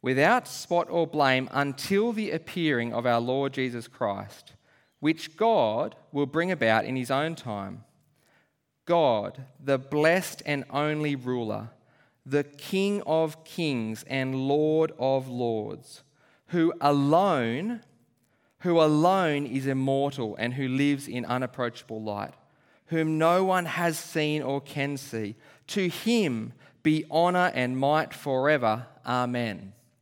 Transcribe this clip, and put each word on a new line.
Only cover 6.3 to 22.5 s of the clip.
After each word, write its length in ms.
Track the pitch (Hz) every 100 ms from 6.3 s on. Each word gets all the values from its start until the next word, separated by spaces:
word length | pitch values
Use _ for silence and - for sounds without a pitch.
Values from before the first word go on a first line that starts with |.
| 151 175
about 340 | 175 113 110 -
in 100 | 131
his 160 | 123
own 240 | 135 160 165
time. 480 | 123 104 98 98 - _ _ _ _ _ _ _ _ _ -
God, 600 | 170 147 110 101 - 131 _
the 140 | 135 135
blessed 640 | 135 147 156 180 175 - -
and 200 | 143 -
only 460 | 143 151 151 151 139
ruler, 540 | 123 123 113 104 110 - _ _ _ _ 135
the 180 | 143
King 580 | 143 - - 190 196 202 -
of 380 | 160 160 156
kings 600 | - - 160 127 110 110 -
and 280 | 135 131 131
Lord 560 | 135 147 151 156 160 -
of 280 | 131 135 131
lords, 760 | 123 120 110 107 104 - - _ _ _ _ _
who 260 | 175 165 -
alone, 1000 | 143 143 139 160 196 151 113 123 202 233 _ _ _ _ _ _ _ _
who 220 | 180 170
alone 640 | 156 151 175 190 170 143 143
is 220 | 131 135
immortal 680 | 135 135 139 139 139 113 -
and 160 | 117
who 140 | 127 131
lives 400 | 131 143 143 139
in 180 | 123 117
unapproachable 760 | 123 127 127 120 113 - 110
light, 320 | 107 101 104 - _